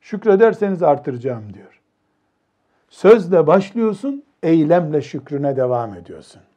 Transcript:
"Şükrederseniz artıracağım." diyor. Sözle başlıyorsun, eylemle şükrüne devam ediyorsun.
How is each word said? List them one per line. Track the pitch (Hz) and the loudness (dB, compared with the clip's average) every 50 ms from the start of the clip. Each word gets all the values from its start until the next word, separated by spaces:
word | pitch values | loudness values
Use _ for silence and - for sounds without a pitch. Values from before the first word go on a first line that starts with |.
"Şükrederseniz | _ - 226 190 - 220 196 196 226 226 208 220 208 196 190 165 175 | _ -12 -12 -4 0 2 4 4 4 2 2 0 -4 -4 -2 0 0
artıracağım." | 156 143 131 - 147 127 120 120 131 123 110 107 104 95 | 0 0 0 -2 -10 -10 -8 -8 -8 -8 -8 -12 -18 -20
diyor. | - - - _ _ _ _ _ _ _ _ _ _ _ _ _ _ _ _ _ _ _ _ _ _ _ _ | -20 -20 -20 _ _ _ _ _ _ _ _ _ _ _ _ _ _ _ _ _ _ _ _ _ _ _ _
Sözle | _ - - 190 226 233 180 170 185 170 156 | _ 2 6 6 6 6 4 0 0 2 4
başlıyorsun, | 147 170 196 190 - - 233 226 220 202 - - 277 277 277 _ _ _ _ - | 4 2 2 2 -2 -4 -2 -2 -2 -4 -4 -8 -8 -8 -10 _ _ _ _ -2
eylemle | 165 165 165 151 151 170 180 170 151 151 147 | 0 2 2 2 2 2 0 0 -2 -4 -6
şükrüne | 131 - - 139 - - 147 139 143 143 135 | -6 -6 -14 -14 -12 -10 -8 -6 -4 -4 -2
devam | 131 127 123 123 120 117 110 98 | -2 -2 -2 -2 -4 -6 -8 -12
ediyorsun. | 87 82 85 87 78 - _ - 95 _ _ _ | -18 -18 -20 -20 -20 -20 _ -20 -20 _ _ _